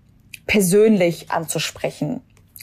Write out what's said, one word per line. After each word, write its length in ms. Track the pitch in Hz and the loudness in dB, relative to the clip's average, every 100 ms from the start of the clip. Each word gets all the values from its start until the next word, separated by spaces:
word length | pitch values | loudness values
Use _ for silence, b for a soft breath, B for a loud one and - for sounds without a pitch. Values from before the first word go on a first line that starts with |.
| _ _ _ - - | _ _ _ -16 -2
persönlich 840 | 214 180 202 220 208 175 165 - | 0 2 4 4 4 2 -2 -8
anzusprechen 920 | 165 160 160 - - 151 - - - _ _ _ - | -8 -6 -6 -8 -8 -10 -6 -6 -6 _ _ _ -10